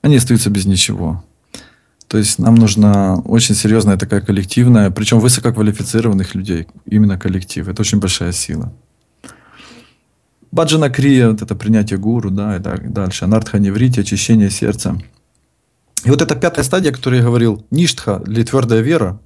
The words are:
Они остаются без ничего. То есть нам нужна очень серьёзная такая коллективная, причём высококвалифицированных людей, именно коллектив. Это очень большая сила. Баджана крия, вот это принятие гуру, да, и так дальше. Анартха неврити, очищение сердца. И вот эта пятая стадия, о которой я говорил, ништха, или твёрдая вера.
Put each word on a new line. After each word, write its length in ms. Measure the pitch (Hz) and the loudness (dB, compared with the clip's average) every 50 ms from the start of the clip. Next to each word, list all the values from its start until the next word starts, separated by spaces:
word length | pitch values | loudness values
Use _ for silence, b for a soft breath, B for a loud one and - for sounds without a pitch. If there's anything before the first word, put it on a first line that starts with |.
| - | 4
Они 140 | 156 147 | 4 4
остаются 320 | 131 127 - 123 107 - 101 | 4 4 2 2 2 2 0
без 160 | 104 98 92 | -2 0 0
ничего. 580 | 95 95 90 - - 104 92 90 80 - 90 - _ _ _ _ B B B B B B B B B B B - | 0 0 0 0 -2 -2 -4 -4 -6 -6 -6 -10 _ _ _ _ B B B B B B B B B B B -16
То 100 | _ - 110 | _ -2 0
есть 180 | 104 104 - - | 0 0 -2 0
нам 160 | 110 113 117 | 2 4 6
нужна 600 | 117 113 104 98 110 104 104 101 101 98 95 95 92 - | 6 6 4 4 4 4 4 4 4 2 0 0 -2 -2
очень 300 | - 107 113 117 - 107 | 0 0 0 2 2 -2
серьёзная 420 | - - 107 107 113 107 104 98 | 0 0 2 2 2 2 2 0
такая 240 | 92 95 - - 101 | 0 0 -2 -2 -4
коллективная, 720 | 98 - 104 101 95 95 - 123 123 123 123 110 104 98 | 0 0 -2 -2 -2 -2 0 2 4 6 6 6 4 2
причём 280 | 92 110 107 - 120 113 | 0 -2 -2 2 2 4
высококвалифицированных 1160 | 110 - 120 - - 120 - 107 110 107 104 - 98 - - 113 113 117 101 95 92 - - | 4 2 0 0 -2 -2 -2 0 0 0 0 -2 -6 -4 -2 0 0 0 0 0 -2 -4 -6
людей, 320 | 95 95 104 92 82 80 - _ - _ | -8 -6 -4 -6 -6 -6 -10 _ -20 _
именно 320 | - 104 107 107 101 98 | -2 2 2 2 2 2
коллектив. 500 | 90 - 95 92 92 90 - - - 80 | -2 -4 -4 -4 -4 -6 -8 -10 -10 -8
Это 140 | 92 90 - | -8 -6 -4
очень 180 | 107 - - 107 | -4 0 0 0
большая 320 | 98 92 92 - 85 87 | 0 0 -2 -2 -4 -6
сила. 400 | 92 - - - - 80 78 123 - - _ _ _ _ _ _ _ _ B B B B B B B B B B 233 B B B B B B _ _ _ _ _ _ _ _ _ | -6 -6 -6 -8 -8 -8 -8 -10 -12 -16 _ _ _ _ _ _ _ _ B B B B B B B B B B -20 B B B B B B _ _ _ _ _ _ _ _ _
Баджана 380 | - 165 165 151 156 160 156 139 | -2 -2 0 2 2 0 0 0
крия, 400 | 127 - 131 143 139 127 120 113 | 0 0 2 4 4 6 4 4
вот 120 | 110 107 | 2 0
это 140 | 107 - 104 | -4 -8 -8
принятие 420 | 92 - 107 113 110 104 107 101 | -6 0 0 2 2 2 0 -4
гуру, 320 | 95 95 107 117 120 107 98 | -4 -2 -2 -2 -2 -2 -4
да, 280 | 95 101 101 107 101 | -4 -4 -4 -4 -6
и 20 | 90 | -6
так 320 | 95 - - - - - - | -6 -6 -8 -8 -8 -8 -6
дальше. 320 | 98 98 92 95 - - | -4 -4 -4 -6 -4 -2
Анартха 320 | 92 107 113 110 - - 104 | 0 0 0 0 0 0 0
неврити, 420 | 104 98 98 110 127 131 123 117 | 0 0 2 2 0 0 0 0
очищение 500 | 98 - 101 98 - - 117 110 104 98 | -2 -4 -4 -4 0 2 2 4 4 2
сердца. 440 | 95 - - 113 104 - - 98 - 92 - - _ _ _ _ _ _ _ _ _ _ _ _ _ _ _ _ _ - - | 0 -2 -4 -4 -4 -4 -4 -6 -6 -6 -8 -14 _ _ _ _ _ _ _ _ _ _ _ _ _ _ _ _ _ -4 0
И 40 | 120 | 2
вот 100 | 139 - | 2 2
эта 140 | 165 - 156 | 2 -2 -2
пятая 280 | 131 185 175 - - 131 | -2 -2 -2 -2 -2 -4
стадия, 280 | 131 185 185 185 151 | -2 -2 0 0 -2
о 20 | 127 | -4
которой 220 | 127 - 131 127 123 | -2 -2 0 2 2
я 60 | 117 | 2
говорил, 400 | 120 120 120 117 113 104 107 - _ | 2 2 2 2 2 0 -2 -6 _
ништха, 500 | - 151 175 160 - - - - 101 95 - | -2 0 0 0 -2 -4 -4 -4 -4 -4 -4
или 160 | 95 107 113 117 | -4 -2 -2 -2
твёрдая 380 | - - 135 127 117 117 113 | 0 0 -2 0 2 2 0
вера. 380 | 113 139 170 160 113 90 104 104 _ | 2 2 0 0 0 -2 -6 -10 _